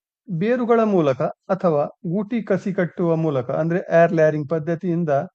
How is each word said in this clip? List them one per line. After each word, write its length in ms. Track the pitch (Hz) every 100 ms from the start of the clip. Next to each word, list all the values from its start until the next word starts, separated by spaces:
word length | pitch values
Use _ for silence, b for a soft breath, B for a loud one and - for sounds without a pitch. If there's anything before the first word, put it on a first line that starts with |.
| _ _ -
ಬೇರುಗಳ 520 | 170 208 247 226 233
ಮೂಲಕ 380 | 220 190 156 175
ಅಥವಾ 640 | 156 - - 190 185 147 143
ಗೂಟಿ 580 | - 180 180 208 240
ಕಸಿ 300 | - 190 202
ಕಟ್ಟುವ 420 | 185 175 - 175 160
ಮೂಲಕ, 360 | 160 139 120
ಅಂದ್ರೆ 520 | 156 160 175 - 165
ಏರ್ 100 | 170
ಲೇಯರಿಂಗ್ 360 | 165 156 151 143
ಪದ್ಧತಿಯಿಂದ 600 | 165 156 165 185 170 170 139 180